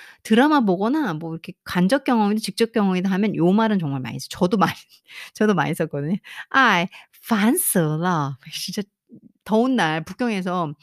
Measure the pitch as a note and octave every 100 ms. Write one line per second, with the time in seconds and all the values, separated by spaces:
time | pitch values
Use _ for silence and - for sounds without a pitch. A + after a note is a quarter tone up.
0 | - - - A3 D4 D4 G#3 F3+ A3 D#4
1 | A#3+ D#3 E3 D#3+ - - - F#3 F3+ C4+
2 | C#4 A#3 G3+ G#3+ G#3 - A3+ A3+ G3 F3+
3 | F#3+ F#3+ G#3+ D3 F3 G#3 A3+ G3+ D3+ C#3
4 | B2 C#3 - - F3+ G#3 F3 - - _
5 | _ - - - G#3+ F3+ C#3+ E3+ D#3+ C#3+
6 | D3 G3 - - - C4+ B3 F3+ F3+ -
7 | - _ - G#3+ G#3+ E4 - F#3 D#3 D#3
8 | F3+ E3 C#3 C3+ D#3+ - - G#3 G3 _
9 | _ A#3 - _ - A3 B3+ B3 D#3+ D#3+
10 | D#3+ F#3 B3 G3 F3+ F3+ D#3+ -